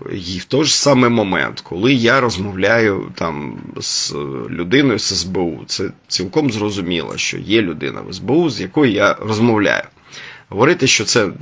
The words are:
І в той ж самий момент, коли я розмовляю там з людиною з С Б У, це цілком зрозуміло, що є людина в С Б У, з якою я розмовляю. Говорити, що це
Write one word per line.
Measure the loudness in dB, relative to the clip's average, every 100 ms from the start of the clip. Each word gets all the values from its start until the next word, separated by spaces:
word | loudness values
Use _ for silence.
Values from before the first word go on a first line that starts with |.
| -10
І | -10 -8 -10
в | -2
той | 2
ж | 2 2
самий | 4 6 6
момент, | 4 2 0 -2 -6
коли | -8 0 2
я | 4 4 4
розмовляю | 2 -2 -6 0 2 4 2 0 -4 -6
там | -6 -4 -8 -12 -14 -10
з | -6 -4 -4 -6 -6 -8 -8
людиною | -6 0 2 4 2
з | -2
С | -4
Б | -4 -2
У, | -2 -4 -8
це | -6 -6 -10 -8
цілком | -6 -2 0 0
зрозуміло, | 0 -2 -2 -2 -2 -4 -6
що | -6 -6
є | 0 0
людина | 0 -2 -6 -8
в | -10
С | -8
Б | 0
У, | 2 2
з | -2
якою | -4 2 2
я | 4 2
розмовляю. | 2 -2 2 4 4 2 0 -4 _ -20 -20 -18 -20 -8
Говорити, | 2 2 4 2
що | 0 2
це | 2 0 -4